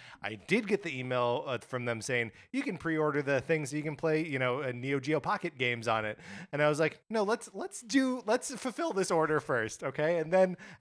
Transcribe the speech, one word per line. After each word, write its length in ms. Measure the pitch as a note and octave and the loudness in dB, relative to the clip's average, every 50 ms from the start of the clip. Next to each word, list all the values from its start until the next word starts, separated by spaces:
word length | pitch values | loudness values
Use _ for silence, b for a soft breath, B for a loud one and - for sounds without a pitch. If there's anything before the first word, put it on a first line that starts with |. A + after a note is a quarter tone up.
| B B B B | B B B B
I 140 | - G2+ G#2+ | -10 -8 -8
did 320 | G#2 - - F3 A#3 A3+ F#3+ | -10 -2 0 0 0 2 2
get 160 | G#3+ G3 - | -2 -2 -2
the 160 | E3+ C#3 B2+ | -4 -6 -6
email, 460 | B2+ B2+ B2+ B2+ A#2+ A#2+ A#2+ C#3 D3+ D3 | -4 -2 0 2 2 2 2 0 -2 -2
uh, 120 | C3 A2+ | -4 -6
from 260 | - - - B2+ A#2+ | -6 -6 -6 -4 -2
them 160 | A#2+ A#2 A2+ | -2 -4 -4
saying, 320 | G#2 - B2+ A#2+ A#2 A2 B B B B | -2 -2 0 0 0 -2 B B B B
"You 100 | - F3 | -6 -4
can 160 | - - G3 D#3+ | -4 -4 -6 -4
pre-order 440 | - E3 D#3+ D#3 D#3 D3+ C#3 C#3+ | -2 -2 0 2 2 2 2 0
the 180 | C#3+ C3+ C#3+ C3 | 0 2 0 0
things 300 | B2 - E3 D#3 D3 B2 | 2 2 0 0 0 -2
so 80 | C#3 D3+ | -4 -4
you 60 | D3 | -4
can 120 | D#3+ D3+ | -4 -6
play, 300 | - - D#3+ D#3 D#3 D#3+ | -2 0 2 2 2 0
you 120 | E3 C#3+ C3 | 0 -2 0
know, 260 | C3 B2+ B2 C#3 D3 | 0 0 0 0 -2
uh, 100 | C3 B2 | -4 -4
Neo 240 | A#2+ A#2+ C3+ C#3 C#3 | -4 -2 -2 -2 -2
Geo 220 | B2 C#3 D#3 D3+ | 0 0 0 0
Pocket 360 | - E3+ G#3 G3 - F3 D3+ C3 | 0 0 -2 -2 -2 -6 -2 0
games 300 | B2+ B2 A#2+ A#2 A2+ A#2 | 0 0 0 0 2 2
on 160 | A2+ A2 G#2+ | 2 2 2
it." 160 | G#2+ A2 - B B B B E3+ B | -2 -4 -6 B B B B -12 B
And 100 | - C#3+ | 0 2
I 60 | D3+ D3+ | 4 4
was 140 | D3+ C#3+ | 4 4
like, 180 | D#3+ D#3 - - _ _ | 2 0 0 -4 _ _
"No, 140 | A3 A3+ G#3 | 0 0 2
let's, 260 | G3 A3+ A3+ - - - | 2 2 0 -2 -10 -10
let's 260 | G3 C#4+ G4 - - | -10 -10 -8 -10 -12
do, 420 | - A3+ G3 C#4 C4 C4 B3+ B3+ - | -12 2 2 4 4 4 0 -2 0
let's 280 | G#3 A3 B3 B3+ - C#4 | 2 2 2 2 -4 -8
fulfill 360 | G#3+ - C4 - - E4+ E4 | -6 -6 -6 -4 -2 -2 -2
this 200 | D#4+ F#3+ F#3 - | 0 0 0 2
order 280 | F3+ E3 D#3 D#3 D#3 D3+ | 4 2 4 4 2 0
first, 460 | - - C#3 A#2+ A2 A2 - - - | 2 0 0 0 0 -2 -4 -6 -8
okay? 320 | C#3+ B2+ - D3+ D#3 F3 E3+ | -6 -2 0 0 2 2 0
And 160 | D#3+ D#3 F3 | 0 2 6
then, 240 | F#3 F#3+ F#3 F3+ B B B B B | 6 6 6 4 B B B B B